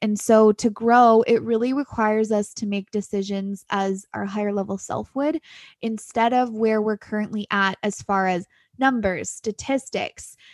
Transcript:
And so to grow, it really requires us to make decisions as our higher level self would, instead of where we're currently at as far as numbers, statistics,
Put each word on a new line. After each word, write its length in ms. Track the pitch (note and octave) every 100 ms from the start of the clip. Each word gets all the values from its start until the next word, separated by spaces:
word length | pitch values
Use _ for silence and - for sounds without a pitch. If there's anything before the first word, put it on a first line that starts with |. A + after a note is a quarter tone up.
And 180 | G#3 G#3
so 320 | - A3 G#3+
to 180 | G#3 A#3+
grow, 520 | G#3 A3+ A#3+ A#3+ A3+ -
it 160 | A3+
really 300 | A3 A3+ B3
requires 580 | C4+ C#4 - G#3+ A3 G#3+
us 220 | G#3+ G#3
to 120 | - G#3
make 260 | G3+ F#3+
decisions 720 | G#3+ G3+ G3+ G3 G3 G3 G3 -
as 360 | G#3 G3 G3 -
our 100 | -
higher 280 | G3+ G#3 G#3
level 260 | G3+ G3 G3
self 340 | - - G#3+ C4
would, 240 | C#4+ D#4+ - - - _
instead 520 | A3+ A3 - A#3+ A#3
of 200 | B3 B3
where 280 | A3 A3 A3
we're 180 | G#3+ G#3
currently 500 | - G#3+ G#3+ G#3+ G3+
at 260 | G3+ G3 F#3+
as 200 | G#3+ -
far 260 | - G3 F#3+
as 180 | F3+ F#3 _ _ -
numbers, 520 | C4+ B3 G3+ F3 -
statistics, 1080 | - A3 G#3 - C4+ - G3 - - - - -